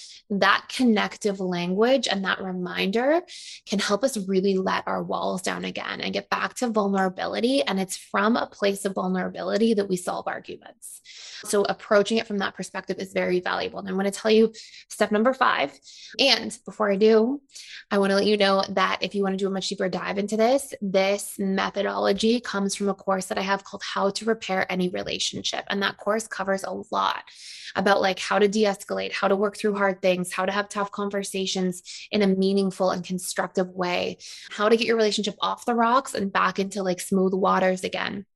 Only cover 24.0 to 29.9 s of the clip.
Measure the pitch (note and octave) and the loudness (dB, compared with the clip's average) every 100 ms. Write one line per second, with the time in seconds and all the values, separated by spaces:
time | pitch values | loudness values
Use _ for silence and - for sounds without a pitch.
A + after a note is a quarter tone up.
24 | G3 G3 G#3+ A3 - F#3+ - F#3 F3+ G3+ | 0 0 -2 -4 -2 -2 -2 0 -2 -2
25 | - - - G3 - - - G3+ G3 - | -6 -4 -4 -4 -6 -6 -4 -2 -2 -2
26 | - A3 G#3+ - F#3+ F#3+ F#3+ F#3+ G#3 G3 | -2 -2 -2 -6 -2 -2 -4 -8 -6 0
27 | - - - - - - - - F#3+ G3+ | 0 -2 -8 -18 -18 -16 -8 0 2 4
28 | F#3+ F#3 - G3 G#3 G#3+ G#3 G3 - F#3+ | 2 0 0 2 4 4 2 0 -6 -6
29 | F#3+ - G3 G3 G#3 G3+ G#3+ G3+ G3 | -6 -2 0 2 0 -2 -2 0 0